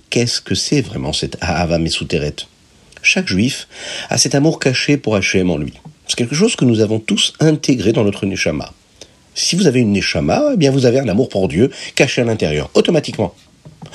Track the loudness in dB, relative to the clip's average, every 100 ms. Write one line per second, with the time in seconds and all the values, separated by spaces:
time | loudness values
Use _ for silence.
0 | -4 -2 -2 -4 -6 -4 -2 -2 -2 -6
1 | -6 -6 -6 -6 -4 -2 0 0 -2 -4
2 | -4 -4 -4 -8 -14 _ _ _ _ -6
3 | -2 0 0 0 0 -2 -14 -16 -14 -12
4 | -4 0 2 4 2 2 0 0 0 0
5 | 0 -2 0 0 0 -2 -4 -10 -20 -14
6 | -6 -4 -2 2 2 2 2 4 2 0
7 | 0 0 0 2 2 2 0 0 2 2
8 | 2 0 -4 -2 -2 -4 -8 -16 _ -20
9 | -20 _ _ -6 -2 2 4 4 4 2
10 | 0 -2 0 2 2 2 2 4 4 2
11 | 2 0 0 -2 -2 2 0 0 -4 0
12 | 0 0 -2 0 -2 -2 -2 0 2 0
13 | 0 -4 -4 -6 _ _ -20 -20 -12